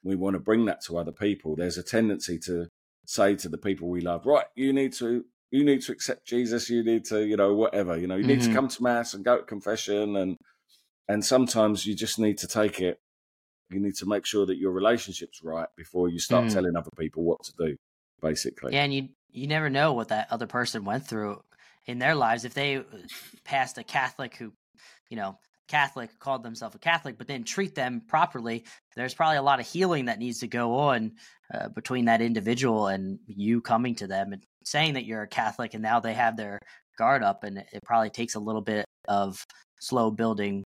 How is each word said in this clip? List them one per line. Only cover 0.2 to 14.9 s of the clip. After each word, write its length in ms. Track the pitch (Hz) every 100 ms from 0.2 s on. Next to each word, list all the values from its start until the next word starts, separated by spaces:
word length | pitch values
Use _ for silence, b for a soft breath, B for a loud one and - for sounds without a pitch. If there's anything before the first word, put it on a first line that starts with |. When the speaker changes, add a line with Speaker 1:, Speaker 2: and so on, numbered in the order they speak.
| 95 95
Speaker 1:
to 40 |
bring 260 | 104 110 110
that 160 | - -
to 140 | 85
other 120 | 82
people. 440 | 80 104 98 78 78
There's 240 | 90 87
a 40 |
tendency 540 | - 113 110 98 - 85 92
to 220 | 87 85 _ _ _ -
say 300 | - 101 98
to 140 | 87
the 80 | 80
people 320 | 101 90 85
we 120 | 90
love, 240 | 87 85 120
"Right, 200 | 143 - 120
you 180 | 135
need 200 | 135 135
to, 320 | - 117 120 - _ _
you 160 | 135 147
need 160 | 135
to 100 | -
accept 360 | - - - -
Jesus, 420 | 120 120 117 113
you 140 | 117
need 200 | 117 113 -
to, 200 | 107 107
you 100 | 107
know, 200 | 98 101
whatever, 420 | 110 101 90 82
you 80 | 90
know, 100 | 92
you 120 | 123
need 140 | 123
to 40 | 120
Speaker 2:
Mm-hmm. 100 | 113
Speaker 1:
come 120 | 135
to 160 | -
mass 320 | 123 120 117 98
and 100 | 110
go 120 | 123
to 60 |
confession." 720 | - 104 101 110 - 101 104 101
And, 220 | 92 85 b b b b b _ -
and 180 | 107 104
sometimes 600 | 131 120 117 107 101 101
you 80 | 104
just 240 | 110 -
need 180 | 107 101
to 100 | -
take 320 | 110 107 -
it. 200 | 92 - _ _ _ _ _ _ _
You 80 | 95
need 160 | 101 98
to 100 | 95
make 200 | 104 -
sure 200 | 104 95
that 120 | 92
your 140 | 92
relationship's 720 | 90 104